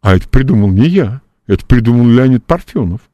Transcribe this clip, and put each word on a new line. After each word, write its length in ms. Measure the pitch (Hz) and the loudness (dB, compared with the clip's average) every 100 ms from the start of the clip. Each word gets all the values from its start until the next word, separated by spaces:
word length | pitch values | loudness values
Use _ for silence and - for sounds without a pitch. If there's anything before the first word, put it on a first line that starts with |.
А 140 | 104 | 0
это 140 | 92 - | -2 0
придумал 420 | 127 131 110 101 | -2 0 0 0
не 160 | 95 143 | 0 0
я. 360 | 185 113 131 _ _ - | 0 -2 -8 _ _ -6
Это 160 | 98 | -6
придумал 420 | - 123 113 120 120 | 0 0 2 2 2
Леонид 380 | 120 131 127 | 2 2 0
Парфёнов. 560 | _ 170 - - 98 92 _ | _ -6 -6 -6 -6 -8 _